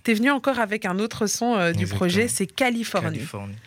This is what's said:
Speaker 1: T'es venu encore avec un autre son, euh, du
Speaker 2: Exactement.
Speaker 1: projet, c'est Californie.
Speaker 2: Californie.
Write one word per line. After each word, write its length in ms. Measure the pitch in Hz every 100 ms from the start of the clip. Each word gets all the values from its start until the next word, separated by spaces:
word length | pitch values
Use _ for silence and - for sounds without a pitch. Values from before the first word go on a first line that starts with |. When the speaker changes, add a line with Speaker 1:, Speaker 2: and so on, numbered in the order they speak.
Speaker 1:
T'es 100 | -
venu 160 | 214 254
encore 300 | 277 269 247
avec 260 | 214 214 202
un 140 | 185
autre 260 | 220 - 208
son, 300 | - 233 226
euh, 160 | 170
du 80 | 170
Speaker 2:
Exactement. 180 | 190 196
Speaker 1:
projet, 300 | 180 185 233
c'est 180 | - 190
Californie. 680 | - 254 233 220 196 170 156
Speaker 2:
Californie. 380 | - 104 101 104